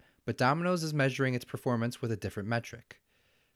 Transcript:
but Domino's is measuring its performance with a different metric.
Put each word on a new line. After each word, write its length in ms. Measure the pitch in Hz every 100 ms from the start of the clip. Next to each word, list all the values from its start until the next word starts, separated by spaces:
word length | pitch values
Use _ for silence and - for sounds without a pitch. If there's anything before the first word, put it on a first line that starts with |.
| _ _ -
but 140 | -
Domino's 420 | 127 151 175 180
is 100 | 160
measuring 440 | 151 135 127 131 123
its 100 | -
performance 560 | - - 120 117 -
with 100 | 117
a 60 | 110
different 320 | 101 - 98
metric. 500 | 120 - 117 - - _ _ _ _ _